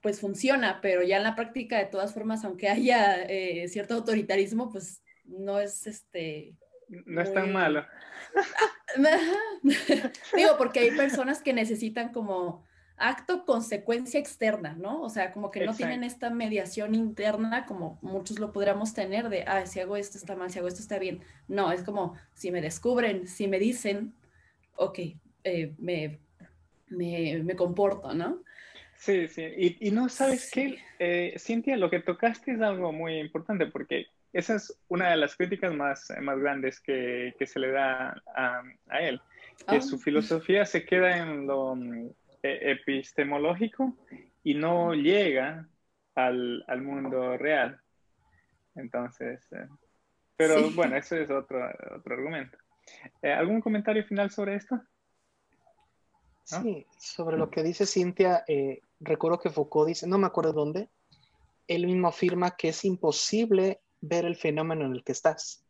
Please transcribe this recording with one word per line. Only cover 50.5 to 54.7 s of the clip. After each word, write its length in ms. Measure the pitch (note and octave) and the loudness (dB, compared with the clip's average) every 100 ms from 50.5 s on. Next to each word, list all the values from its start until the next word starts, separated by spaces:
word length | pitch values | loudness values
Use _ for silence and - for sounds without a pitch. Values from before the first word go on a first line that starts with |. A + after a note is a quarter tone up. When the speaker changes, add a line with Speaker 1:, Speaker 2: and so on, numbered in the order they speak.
| D#3 D#3 | 6 6
Speaker 1:
Sí. 40 | D#3+ | 4
Speaker 2:
bueno, 200 | E3 C3+ | 2 2
eso 180 | - E3 | -2 -4
es 140 | D3+ | 0
otro, 280 | C#3 C3+ C3 B2 - - - | -2 -2 -6 -6 -10 -14 -14
otro 180 | - B2 | -10 -6
argumento. 420 | C#3 E3 C3 - _ _ - - - _ | -6 -6 -10 -18 _ _ -20 -20 -20 _
Eh, 80 | C#3+ | -2
¿algún 280 | D3 E3+ A3+ | 0 2 0
comentario 420 | A3 G#3+ G#3+ G#3+ G#3 | 2 0 2 0 0
final 240 | G3+ G3+ | -2 -2
sobre 260 | - G3+ G3+ | -2 -4 -4
esto? 240 | - | -4